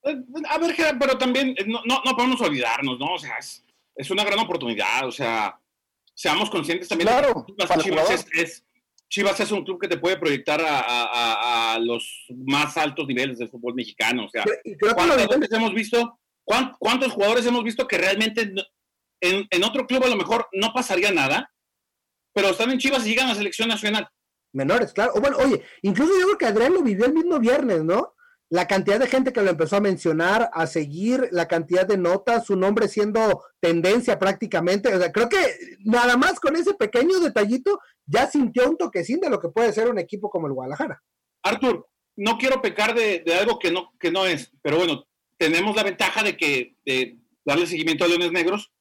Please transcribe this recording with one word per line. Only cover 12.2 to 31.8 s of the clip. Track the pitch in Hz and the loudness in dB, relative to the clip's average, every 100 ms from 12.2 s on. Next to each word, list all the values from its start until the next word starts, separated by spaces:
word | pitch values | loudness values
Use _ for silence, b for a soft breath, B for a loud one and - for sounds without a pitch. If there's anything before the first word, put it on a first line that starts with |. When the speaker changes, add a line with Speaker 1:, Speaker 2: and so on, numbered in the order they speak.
| - 123 131 | -18 -12 -4
Speaker 1:
más | 143 147 165 | -2 -2 -2
altos | 151 147 139 | -4 -4 -6
niveles | 123 135 120 | -4 -4 -6
del | 117 | -10
fútbol | 123 120 123 | -8 -8 -8
mexicano, | 117 - 113 123 104 | -10 -4 -2 -2 -4
o | |
sea, | 113 | -4
Speaker 3:
Pero, | 101 - | -4 -4
y | - 185 | -8 -2
creo | 208 | 0
que | 233 | 2
Speaker 1:
¿cuántas | 339 269 | 4 4
Speaker 3:
lo | 220 262 | 4 2
Speaker 1:
veces | - 220 | 2 0
hemos | 226 196 | 0 -2
visto, | 208 233 233 - _ _ | 0 0 0 -8 _ _
cuán-, | - 226 262 - | -2 -2 -2 -4
cuántos | 214 254 262 | -2 0 -2
jugadores | - 202 240 233 | 0 2 2 2
hemos | 240 | 0
visto | 226 226 254 | -2 -4 -2
que | 180 | 0
realmente | 185 202 220 220 214 | 0 0 -2 -2 -4
no, | 190 - _ _ _ _ _ | -6 -10 _ _ _ _ _
en, | 180 190 208 | 0 0 0
en | 180 | -2
otro | 202 262 254 | 0 -2 -2
club | 254 | 0
a | 254 | 2
lo | 214 | 0
mejor | 170 233 233 | 0 -2 -2
no | 190 220 | -4 -2
pasaría | 247 247 180 202 | -2 -2 0 2
nada, | 175 135 170 285 _ _ _ _ _ _ _ _ | 2 0 -2 -4 _ _ _ _ _ _ _ _
pero | 208 196 | 0 2
están | 180 233 | 2 0
en | 262 | 0
Chivas | 262 269 | 0 0
y | 214 | 0
llegan | 226 262 | 0 0
a | |
la | 208 | -2
selección | 202 - 226 | -4 -2 -4
nacional? | 208 208 214 - _ _ _ _ | -2 -2 -2 -4 _ _ _ _
Speaker 3:
Menores, | 131 135 226 226 | -4 0 2 2
claro. | - 214 208 | 0 0 2
O | |
bueno, | 277 277 | 0 2
oye, | 277 220 B B | 2 2 B B
incluso | 196 202 311 381 | -2 2 4 4
yo | 370 | 4
creo | 403 | 2
que | 240 | 2
Adrián | 208 254 | 2 4
lo | 381 | 4
vivió | 277 190 247 | 2 2 2
el | |
mismo | 320 339 311 | 2 2 2
viernes, | 226 285 262 170 | 4 2 2 0
¿no? | 156 196 339 _ b b _ | 2 0 -2 _ b b _
La | 170 180 | -2 0
cantidad | 196 196 208 | 0 2 2
de | 254 | 2
gente | 262 262 | 2 2
que | 254 | 2
lo | 196 | 0
empezó | 165 160 196 | 2 0 2
a | |
mencionar, | 202 185 175 156 175 208 233 | 2 0 0 2 2 2 0
a | 170 160 | -2 -2
seguir, | 165 147 156 214 254 254 | -2 -4 -4 0 0 0
la | 175 165 | -2 0
cantidad | 170 165 175 | -2 2 2